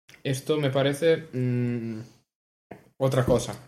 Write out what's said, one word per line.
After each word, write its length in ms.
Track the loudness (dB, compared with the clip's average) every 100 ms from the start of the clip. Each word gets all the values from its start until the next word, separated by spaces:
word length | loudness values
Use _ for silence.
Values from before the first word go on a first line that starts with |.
| _ -10
Esto 320 | -6 -4 -2 0
me 120 | 0
parece, 580 | 2 0 2 2 2 0
mm, 680 | -4 -2 0 -2 -4 -6 -10 -12 -20 _ _ _ _ -20 -20 -20 -2
otra 260 | 0 2
cosa, 300 | 4 2 0 -10